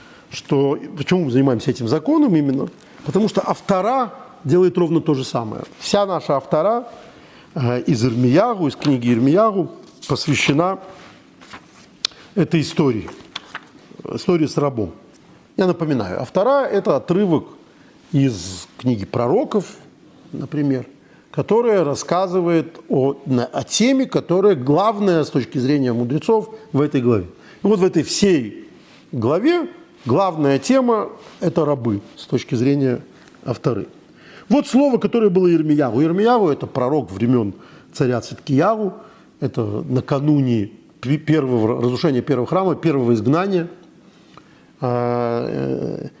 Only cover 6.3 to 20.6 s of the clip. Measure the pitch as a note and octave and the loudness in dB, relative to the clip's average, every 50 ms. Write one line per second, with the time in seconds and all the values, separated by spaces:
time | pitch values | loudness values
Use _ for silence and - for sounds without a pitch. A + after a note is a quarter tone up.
6.3 | D3 C3+ - - - D3+ E3 G3+ A#3 A#3+ B3+ - - - - - - - - - | -2 -2 -2 0 0 0 2 2 0 -2 -4 -8 -14 -20 -20 -20 -20 -20 -20 -20
7.3 | - - - - - D#3+ B2 A#2+ B2 B2 - - C#3 A2 A2+ B2+ A2+ A#2+ B2+ A#2+ | -20 -20 -20 -12 -6 -2 -2 0 0 0 0 0 0 2 2 0 2 2 2 4
8.3 | B2+ E3+ G#3+ B3 A#3 F#3+ E3+ C#3 - - - D3 C3+ B2+ A#2 A#2+ A#2+ A2 B2+ C#3 | 4 4 4 2 0 0 -2 -2 -2 -2 0 0 0 2 2 2 2 4 4 4
9.3 | D#3 G3 A3 A3 G3 G3 D#3+ C3+ - - - - - - - - C#3+ A#2 - D3+ | 4 4 4 2 2 0 -4 -4 -6 -14 -20 -20 -20 -12 -6 -4 -4 -2 0 0
10.3 | C#3 - - - C#3+ D3 F3 F#3 F#3+ F#3+ - - - - - - - - - - | 0 2 2 2 2 2 2 0 -2 -6 -10 -16 -20 -20 -20 -20 -20 -20 -20 -20
11.3 | - - - - - - - - - - - - - - - - - - - - | -20 -20 -20 -20 -20 -20 -20 -20 -20 -20 -20 -20 -16 -12 -12 -12 -12 -14 -20 -8
12.3 | - G#3 D#3 - - D#3+ C#3 - - - D#3 C3+ A2+ G#2 F#2 - - - - - | -2 -2 0 0 0 0 0 0 0 0 2 2 0 -2 -4 -10 -14 -18 -18 -18
13.3 | - - - - - - - - - - - - - - - - - A#2 - - | -18 -18 -16 -18 -20 -20 -20 -20 -20 -20 -20 -20 -20 -16 -12 -10 -10 -6 -2 0
14.3 | F3+ E3 D3+ C3+ - D#3 C#3+ C#3+ C3 A#2 G2+ E2 - - - - - - - - | 0 2 0 0 -2 -2 -2 -2 -2 -4 -6 -6 -8 -12 -20 -20 -20 -20 -20 -20
15.3 | - - _ _ _ - F#3 F3+ E3+ F3 E3+ D3+ C#3+ A#2+ G2+ F2+ F2+ - B2+ - | -20 -20 _ _ _ -2 0 0 0 -2 -2 -2 -2 -2 -2 -4 -6 -8 -8 -4
16.3 | - F#3 G#3 B3+ C#4 C#4 C4 - - G3 F#3+ G#3+ D3+ C3 - - F3 G3 G#3 F#3 | -2 0 2 2 2 0 0 0 -2 0 0 2 0 0 0 0 0 0 2 2
17.3 | D#3+ C3 - - - - - - - - - - - - - - - C#3 C#3 C3 | 2 0 -2 -4 -12 -20 -20 -20 -20 -20 -20 -20 -20 -20 -10 -2 0 2 2 2
18.3 | A2+ F2+ F2 F#2 F#2 F2+ - - - - - B2+ B2 G2+ F#2+ - - A2+ A#2+ A#2+ | 0 -2 -6 -10 -10 -12 -14 -16 -6 0 0 2 2 0 -2 -4 -2 0 0 2
19.3 | D#3+ A#3 D#4 - - G#3 - - - - - - - - - - - - - - | 2 2 0 0 -2 -2 -2 -4 -8 -20 -20 -20 -20 -20 -20 -20 -20 -20 -20 -16
20.3 | - - C#3+ - - D3 | -12 -12 -10 -8 -4 -2